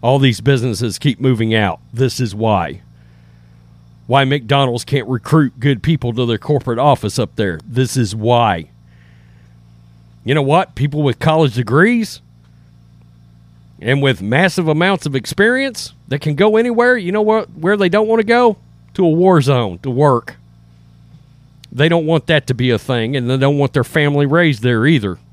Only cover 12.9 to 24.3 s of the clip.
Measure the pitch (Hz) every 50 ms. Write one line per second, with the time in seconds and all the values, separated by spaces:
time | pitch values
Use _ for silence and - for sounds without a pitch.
12.9 | - - - - - - - _ - - _ - - - - - - - - 110
13.9 | 131 143 143 135 120 85 92 104 120 143 185 185 - - 175 156 151 156 175 190
14.9 | 196 180 - 151 135 135 110 - - - 202 233 247 262 269 269 226 - - -
15.9 | - _ _ - - 143 - 156 147 139 196 214 214 220 233 247 233 220 240 247
16.9 | 254 240 185 170 196 214 214 214 220 220 196 - - 156 156 180 208 208 202 180
17.9 | 170 208 220 214 226 226 220 202 233 240 247 233 202 - - - - _ _ -
18.9 | - - 190 170 156 165 180 190 185 160 127 131 139 123 117 101 87 90 - 139
19.9 | 120 127 147 147 127 120 - - - - - - - - - - - - - -
20.9 | - - - - - - - _ - - - - _ - - - - 123 143 165
21.9 | 170 170 160 156 165 156 - - 160 151 - - 131 120 131 127 120 110 - -
22.9 | 127 120 113 113 139 139 120 120 131 135 135 139 147 143 143 131 - 147 120 -
23.9 | - 160 147 147 143 143 147 139